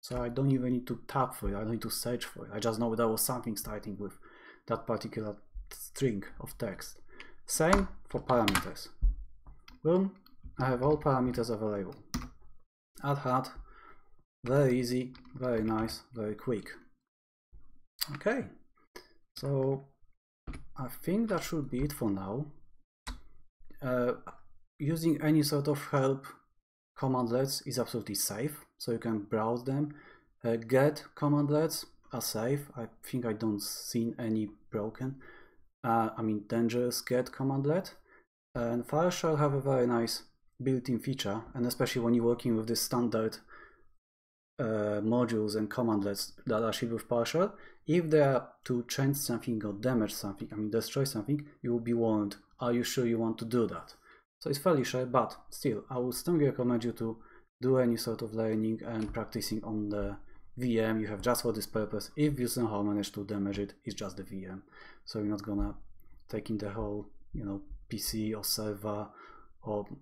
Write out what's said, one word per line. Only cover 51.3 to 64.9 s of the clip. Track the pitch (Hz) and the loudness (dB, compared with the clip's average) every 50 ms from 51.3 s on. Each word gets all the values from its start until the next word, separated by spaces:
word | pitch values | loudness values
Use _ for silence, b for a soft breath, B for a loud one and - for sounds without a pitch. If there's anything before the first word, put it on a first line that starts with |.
| 143 147 143 B B B - | 0 -2 -2 B B B -2
you | 123 120 | 0 0
will | 120 | 0
be | 117 117 120 | 2 2 2
warned, | 117 117 113 110 107 104 101 101 - - _ - _ | 4 4 4 4 4 2 0 -2 -8 -18 _ -10 _
"Are | - 120 120 | 0 0 2
you | 120 120 | 2 0
sure | - - - 127 | 0 0 2 2
you | 117 117 113 | 2 2 2
want | 113 110 110 - | 2 0 0 -2
to | 120 | -4
do | 113 113 123 113 101 | 0 2 2 2 2
that?" | 87 82 - - - B B B B B B B _ _ | 0 -6 -10 -14 -20 B B B B B B B _ _
So | - - | -4 -4
it's | 143 143 | -2 2
fairly | - 190 170 139 123 | 4 4 4 4 4
sure, | - - 127 127 | 2 0 -2 -2
but | 127 120 131 113 - - - - - | 2 2 2 2 2 -2 -12 -16 -16
still, | - - - 147 113 104 - - | -14 -2 0 0 0 0 -4 -6
I | 135 127 | -4 -2
would | 123 127 123 | -2 -2 -2
strongly | - - 170 175 165 147 | -4 0 2 4 4 4
recommend | 135 123 - 127 123 123 117 113 | 4 2 2 2 2 2 2 2
you | 120 113 | 0 -2
to | - 117 113 113 B B B B B B B _ _ | -2 -4 -4 -4 B B B B B B B _ _
do | - 127 131 127 | 2 4 4 6
any | 127 120 117 | 6 4 2
sort | 110 - 117 113 110 117 | 2 0 -4 -4 -4 -4
of | 110 107 | -6 -2
learning | 110 113 110 110 110 110 110 113 113 - | 0 0 2 2 2 2 0 0 -2 -4
and | - 117 113 110 107 - | -6 -2 -2 -2 -2 -2
practicing | 117 107 101 - 117 101 - 110 107 107 | -4 -6 -4 -4 -6 -4 -2 -4 -4 -4
on | 110 107 107 104 104 | -4 -2 -2 -2 -2
the | 104 104 101 98 101 - b b b b b b b | 0 0 -2 -2 -4 -6 b b b b b b b
V | - 123 127 117 110 | -4 0 2 4 4
M | 110 110 113 110 | 4 4 2 0
you | 110 | 0
have | 104 107 98 98 | -2 -4 -2 2
just | 123 120 113 - | 2 2 2 2
for | 120 107 | 0 0
this | 107 101 | 0 -4
purpose. | - - 110 107 101 - 104 98 - - | -2 -2 -2 -2 0 -2 -6 -6 -6 -2
If | - 147 151 143 123 | 2 2 2 2 2
you | 123 120 | -2 -2
somehow | - 127 117 110 107 101 101 | 0 0 0 0 2 2 0
manage | 104 104 104 101 - - | 2 2 0 -2 -2 -4
to | 104 101 | -6 -6
damage | 98 104 101 98 101 101 98 | -4 -2 0 0 0 0 -2
it, | 101 98 - _ _ | -4 -4 -6 _ _
it's | - 101 | -8 -6
just | - 110 98 92 | -6 -6 -8 -8
the | 92 95 | -10 -12
V | 92 - 95 95 | -10 -10 -10 -10
M. | 92 95 95 - B B B B B | -10 -12 -12 -14 B B B B B